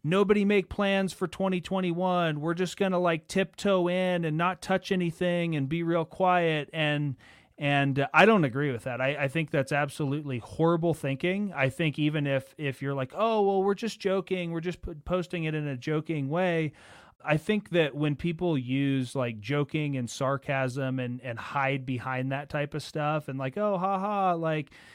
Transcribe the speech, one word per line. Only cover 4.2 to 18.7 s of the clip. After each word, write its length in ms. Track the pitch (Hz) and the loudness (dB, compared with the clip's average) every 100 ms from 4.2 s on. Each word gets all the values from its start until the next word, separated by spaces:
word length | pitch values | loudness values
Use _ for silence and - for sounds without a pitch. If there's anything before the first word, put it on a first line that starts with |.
| 165 | 0
and 120 | 156 | 0
not 240 | 175 180 | 0 -2
touch 300 | - 190 - | 0 -2 0
anything 640 | 190 175 160 180 175 170 156 | 0 0 0 0 0 0 0
and 120 | 135 | 0
be 140 | 165 | -2
real 240 | 170 170 160 | 0 0 -2
quiet." 640 | - 185 180 170 156 143 | 0 2 4 4 0 -2
And, 440 | 160 151 147 147 131 - - _ - | -2 0 0 -2 -6 -12 -20 _ -6
and, 440 | 143 143 139 135 | 0 2 2 2
uh, 60 | 139 | 2
I 120 | 156 190 | 6 8
don't 180 | 220 151 | 8 4
agree 260 | 123 147 | 0 -2
with 120 | 120 | -2
that. 180 | 131 120 | -4 -2
I, 220 | 131 143 | -2 0
I 40 | 139 | -2
think 220 | 160 160 | -2 0
that's 220 | 156 - | 0 0
absolutely 640 | 143 143 - 147 143 143 127 | 0 -2 -2 -2 -2 -4 -6
horrible 560 | - - 165 170 170 | -6 2 4 4 2
thinking. 580 | 160 143 135 175 196 208 139 | 0 -2 -2 0 -2 -2 0
I 140 | 135 | 0
think 280 | - 165 139 | 2 -2 0
even 300 | 151 151 143 | 0 2 0
if, 260 | 135 131 - | 0 -2 -6
if 200 | 147 127 | -6 -4
you're 140 | 139 | -4
like, 200 | 139 131 - | -4 -4 0
"Oh, 260 | 220 220 | 0 2
well, 220 | 196 196 | 2 2
we're 100 | 190 | 2
just 260 | 202 226 - | 0 -4 -4
joking, 520 | 196 190 - 185 170 | 0 0 0 -4 -2
we're 80 | 165 | -4
just 240 | 165 170 | -6 -6
p-, 100 | - 160 | -10 -12
posting 420 | - 180 170 180 156 | -4 -4 -2 -4 -2
it 100 | 156 | -2
in 100 | 147 | -4
a 100 | 131 | -6
joking 540 | 120 156 151 156 135 | -2 -2 -2 -4 -2
way," 440 | 160 185 165 156 - - - - _ 143 | 0 0 0 -2 -6 -16 -20 -20 _ -2
I 100 | 151 | 0
think 340 | - 214 208 | 0 -2 0
that 240 | 170 151 143 | 2 2 0
when 200 | 151 143 | -2 0
people 400 | 170 165 180 151 | -2 -2 0 0
use, 600 | 123 | 0